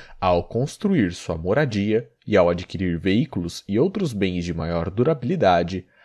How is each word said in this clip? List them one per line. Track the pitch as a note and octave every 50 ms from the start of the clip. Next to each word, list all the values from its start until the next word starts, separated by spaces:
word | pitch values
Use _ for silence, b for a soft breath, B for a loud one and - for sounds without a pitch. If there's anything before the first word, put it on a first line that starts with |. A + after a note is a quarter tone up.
| B B B B
ao | F#2+ F2+ F2+ F2 E2+
construir | - - A2+ C3 D#3 - - - G3 G3 D3+ G#2 F2 F2
sua | - - - E2+
moradia | D#2+ D#2+ F2+ G#2+ C#3+ D#3 B2+ G#2+ G2+ G2+ G#2+ G#2+ A2+ A#2+ - _ _ -
e | - G#2
ao | F#2+ F2 F2
adquirir | F2 F2 F#2+ - - F2+ F#2+ F2+ E2+
veículos | E2 E2+ F#2+ G2 A2+ D#3 - - F#2+ F2 E2+ - - -
e | - G2
outros | A2 D3+ F#3+ - G#3+ F#3+ D3 G#2+
bens | G2 G2 F#2 F2+ F2 E2+
de | F2 E2
maior | E2+ F2 E2+ E2+ E2+ E2 E2+
durabilidade, | F#2 A2 B2 D#3 D#3+ C3+ - B2 F#3 E3 G2+ F#2 F2 F2 F2 E2+ F#2+ F2+ - b b b